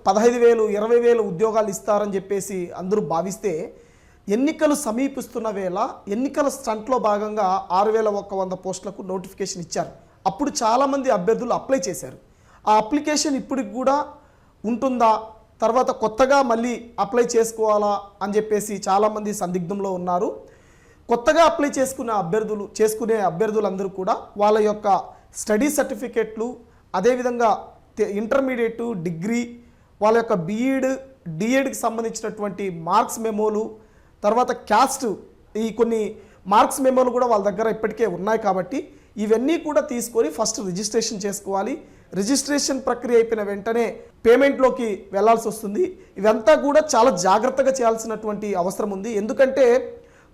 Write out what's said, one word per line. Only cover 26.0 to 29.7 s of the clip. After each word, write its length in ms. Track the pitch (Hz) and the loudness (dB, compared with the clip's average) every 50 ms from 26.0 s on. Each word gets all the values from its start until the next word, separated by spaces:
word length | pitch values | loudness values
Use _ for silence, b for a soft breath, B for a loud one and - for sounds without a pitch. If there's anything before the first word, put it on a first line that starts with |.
| 269 233 - 233 220 220 - 220 220 247 247 - - b b b b b - | -8 -6 -2 -2 -2 -2 -4 -8 -8 -8 -8 -12 -18 b b b b b -4
అదేవిధంగా 720 | 185 185 233 254 247 247 247 240 240 233 220 190 - - - - - _ _ - - | 0 2 2 2 2 0 -2 -2 0 2 2 2 0 -4 -12 -20 -20 _ _ -4 -4
తె-, 100 | 208 - | -2 -2
ఇంటర్మీడియట్, 960 | 202 202 226 214 277 269 269 262 254 233 233 226 226 226 233 240 233 185 160 | -2 -4 -2 0 0 0 2 0 0 -2 -2 -2 -2 -4 -6 -6 -6 -4 -6
డిగ్రీ, 560 | 180 165 160 170 226 233 240 240 240 - - b b | -6 -6 -6 -4 -2 -2 -2 -2 -4 -10 -18 b b